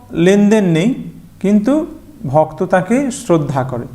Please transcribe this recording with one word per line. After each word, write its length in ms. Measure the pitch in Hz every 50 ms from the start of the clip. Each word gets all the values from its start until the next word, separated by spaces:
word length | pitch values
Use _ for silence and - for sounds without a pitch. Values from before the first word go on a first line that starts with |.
| - -
লেনদেন 540 | - 160 170 185 202 208 208 202 220 220 196
নেই, 280 | 175 165 156 180 240 269 - - - - - - - - -
কিন্তু 480 | - 190 214 208 208 254 285 311 339 - - - - - - - - 127
ভক্ত 360 | 135 156 156 156 - - 190
তাকে 480 | - 190 185 175 - 233 269 285 254
শ্রদ্ধা 520 | - - - - 175 160 147 131 131 139 127
করে। 240 | 131 127 117 120 - -